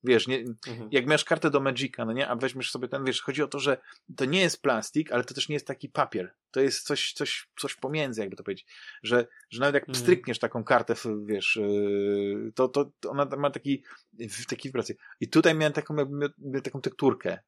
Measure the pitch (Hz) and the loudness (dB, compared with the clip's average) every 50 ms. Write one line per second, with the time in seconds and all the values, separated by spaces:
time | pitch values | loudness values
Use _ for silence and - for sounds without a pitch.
0 | - 123 123 113 110 123 131 131 117 123 113 _ - - 117 110 113 107 110 135 | 6 6 6 6 6 2 -2 -2 -2 -6 -10 _ -10 -12 -10 -10 -8 0 0 2
1 | 120 139 151 147 - - 165 156 - 160 143 143 135 135 127 120 139 123 - - | 4 4 2 2 4 2 0 2 2 2 4 4 2 2 0 -2 -4 -6 -4 -4
2 | 117 110 113 127 143 - 123 117 123 131 123 131 120 - - 127 127 120 135 139 | -4 -4 -2 -2 0 -2 -2 -2 -2 -4 -4 -4 -8 -6 -6 -6 -6 -6 -6 -4
3 | 135 131 120 - - - 131 139 147 135 - 143 127 143 135 - _ - - - | -2 -2 -2 -2 -4 -6 -2 -2 -2 -2 -2 -2 0 0 0 0 _ -20 -20 -20
4 | _ _ 127 - 135 131 156 190 190 165 - - - 143 123 110 107 - - 151 | _ _ -4 -2 0 2 4 4 2 2 0 0 2 2 2 2 0 -2 -2 -2
5 | 156 - - 123 120 - 131 135 - - 151 143 - - 139 - - - _ - | -2 0 0 -2 -2 -2 -4 -6 -4 -2 -2 -6 -4 -6 -10 -10 -10 -8 _ -2
6 | 139 - - 98 90 92 _ _ _ _ - 131 135 135 - - - - 147 131 | -2 0 -2 -6 -6 -6 _ _ _ _ 0 2 2 2 2 -2 -4 -4 -2 -2
7 | - - - - 147 135 - - - _ _ - - 135 - _ - 131 147 156 | -2 -4 -4 -6 -6 -4 -4 -8 -8 _ _ -10 -8 -8 -8 _ -6 -4 -2 -2
8 | 151 135 117 110 104 98 98 - 98 - 98 92 - _ - - - - - - | -2 -2 -2 -4 -6 -6 -6 -10 -8 -8 -8 -8 -8 _ -20 -20 -20 -18 -20 -12
9 | - 110 120 123 120 - _ - - _ - 117 135 143 143 139 - - 131 127 | -2 2 4 4 4 2 _ -20 -20 _ -4 0 0 2 2 2 0 0 -6 0
10 | 120 120 180 - 120 - 117 - - 113 - 120 110 - 135 120 113 - 113 - | 6 6 4 4 4 -6 -4 -2 -2 -2 -2 -2 2 4 4 4 4 2 -2 -2
11 | - 117 107 107 104 104 107 98 95 - - 110 104 101 101 101 104 101 101 101 | -2 -4 -4 -4 -2 -2 -2 0 0 0 0 0 2 2 2 2 2 2 2 2
12 | 101 101 101 101 101 101 101 107 110 113 110 - 131 123 - 143 143 139 _ _ | 2 2 2 0 0 -2 -2 -4 -6 -6 0 2 2 2 4 0 0 0 _ _
13 | - 104 120 139 143 135 139 139 143 143 139 131 _ 139 139 131 _ - - - | -10 -6 -2 -2 -2 -2 0 0 -2 -2 -2 -2 _ -2 -4 -4 _ -14 -20 -20
14 | _ _ _ - 113 107 - - 120 - 120 110 - 135 131 123 110 - - _ | _ _ _ -12 -12 -10 -10 -12 -8 -8 -8 -8 -8 -6 -4 -4 -4 -4 -6 _
15 | - - - _ - - - 151 170 175 160 156 156 151 147 156 147 - 156 151 | -12 -20 -8 _ -8 2 4 6 6 6 4 4 2 2 0 0 -6 -4 -2 -2
16 | 143 135 143 143 147 143 - _ - 139 131 135 131 - - 135 - 131 - - | -2 -2 -2 -4 -4 -4 -6 _ -12 -6 -6 -6 -6 -6 -10 -6 -6 -6 -4 2
17 | - - - 185 - 90 90 - _ | 2 2 2 2 -2 -4 -4 -4 _